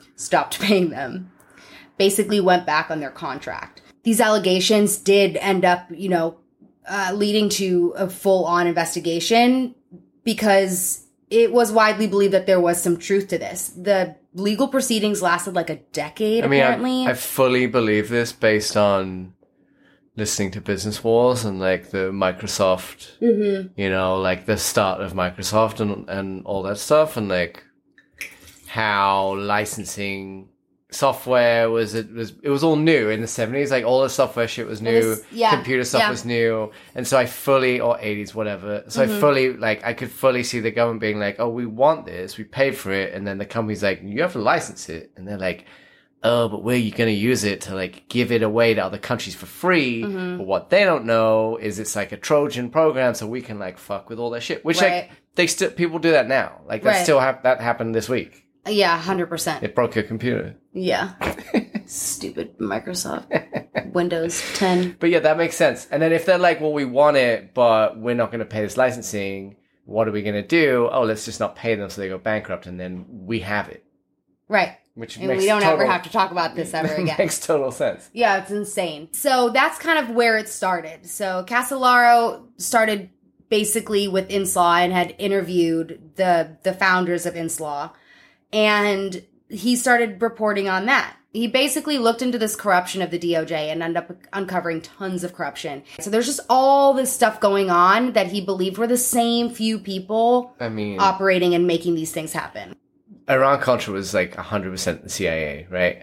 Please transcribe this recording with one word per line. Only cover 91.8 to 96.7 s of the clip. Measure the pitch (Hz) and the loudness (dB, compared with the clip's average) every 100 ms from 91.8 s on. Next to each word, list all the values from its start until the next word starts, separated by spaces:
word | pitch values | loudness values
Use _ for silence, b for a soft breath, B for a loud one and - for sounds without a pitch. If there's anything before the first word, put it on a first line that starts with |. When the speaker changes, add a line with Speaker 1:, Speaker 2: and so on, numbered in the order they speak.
| 302 285 | -2 0
Speaker 1:
looked | 226 233 | 2 2
into | 254 240 | -2 -2
this | 214 - | -4 -2
corruption | 202 180 180 190 | 2 2 2 -4
of | 175 | -4
the | 170 | -4
D | 170 165 | -2 -2
O | |
J | 160 160 151 | -2 -4 -4
and | 156 | -4
ended | 165 170 | -4 -4
up | 165 180 - | -6 -12 -12
uncovering | 196 190 180 170 165 | -8 -4 -4 -4 -6
tons | 160 - 190 180 175 | -8 -10 -8 -6 -6
of | |
corruption. | 180 151 - 156 139 B B | -6 -8 -8 -10 -10 B B
So | 202 | -4
there's | 220 240 | -2 -2
just | 285 - | -4 2
all | 254 269 | 4 6